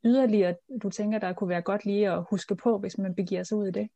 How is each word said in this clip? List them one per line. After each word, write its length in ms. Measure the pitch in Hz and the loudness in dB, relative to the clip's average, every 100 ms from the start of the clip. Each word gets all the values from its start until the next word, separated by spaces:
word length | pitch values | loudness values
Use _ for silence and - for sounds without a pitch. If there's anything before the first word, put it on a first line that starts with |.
yderligere, 520 | 226 262 254 208 180 175 - 254 | 2 4 4 4 2 0 -8 -6
du 80 | 196 | -6
tænker, 280 | - 208 214 | -4 -2 -2
der 140 | 185 | -2
kunne 160 | 180 185 | -2 -2
være 140 | 175 | -2
godt 220 | 175 202 | -2 -2
lige 260 | 202 202 202 | 0 2 2
at 120 | 175 175 | 0 -2
huske 260 | 185 - 190 | -4 -2 -2
på, 220 | 240 202 | 0 0
hvis 200 | 190 - | -2 -4
man 160 | 190 | -4
begiver 280 | 180 185 185 | -2 -2 -2
sig 140 | 185 214 | -2 -2
ud 120 | 196 | -2
i 20 | |
det? 180 | 185 214 | -4 -6